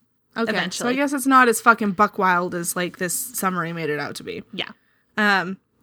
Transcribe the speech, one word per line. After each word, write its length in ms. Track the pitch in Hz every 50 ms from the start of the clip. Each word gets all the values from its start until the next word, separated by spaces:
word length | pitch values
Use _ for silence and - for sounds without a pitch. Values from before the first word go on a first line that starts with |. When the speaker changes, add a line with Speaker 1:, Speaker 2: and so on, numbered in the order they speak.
| _ _ _ _ _ _ -
Speaker 1:
Okay, 140 | 226 233 226
Speaker 2:
Eventually. 360 | 208 180 165 185 - - -
Speaker 1:
so 20 | 240
I 60 | 254
guess 160 | 277 285 277
it's 140 | 294 269 254
not 220 | 269 269 262 254 240
as 100 | 214 -
fucking 340 | - 240 220 - 220 202 180
buck 240 | 214 208 202 - 214
wild 340 | 190 185 180 175 180 175 175
as, 220 | 175 170 - -
like, 220 | 180 180 170 170
this 160 | - 185 170 -
summary 580 | - - - - - 196 185 185 175 160 165 170
made 160 | 165 160 147
it 100 | 147 147
out 140 | 143 - -
to 80 | - -
be. 200 | 95 85 - - _ -
Speaker 2:
Yeah. 160 | 185 - - - _ _ _ _ _ _ _ _
Speaker 1:
Um. 400 | 214 208 208 196 185 170 185 190 - _ _ _ _